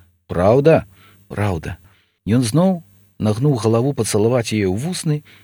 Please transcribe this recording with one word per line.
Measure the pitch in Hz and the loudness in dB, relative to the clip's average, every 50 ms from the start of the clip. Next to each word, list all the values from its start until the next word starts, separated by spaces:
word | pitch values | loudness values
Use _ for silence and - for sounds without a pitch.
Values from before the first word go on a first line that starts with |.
| _ _ _ _ _ | _ _ _ _ _
«Праўда?» | - - 82 90 98 160 139 - 160 160 110 - - - _ _ _ _ _ _ - | -8 -2 2 4 4 4 4 4 4 4 2 2 -4 -16 _ _ _ _ _ _ -14
«Праўда». | - - 101 104 92 80 76 76 - - _ _ _ _ _ _ _ _ - | -8 -4 -4 -2 -4 -4 -6 -10 -12 -14 _ _ _ _ _ _ _ _ -4
Ён | - 107 127 131 | 0 0 0 0
зноў | 113 110 151 180 190 190 170 - _ _ _ _ _ _ - - | 2 0 2 2 2 0 -2 -6 _ _ _ _ _ _ -4 -2
нагнуў | 107 107 107 127 151 143 117 104 | -2 -2 0 0 0 0 0 0
галаву | 113 113 113 123 139 139 - | 0 2 2 0 0 -2 -4
пацалаваць | 113 - - 107 104 117 123 127 113 - 110 | -4 -2 0 0 0 2 0 0 -2 -2 -2
яе | 107 101 95 | -2 -2 -2
ў | 92 104 | -2 -4
вусны | 135 170 185 165 - 160 151 151 - _ - - | -4 -6 -6 -6 -4 -4 -4 -4 -6 _ -20 -20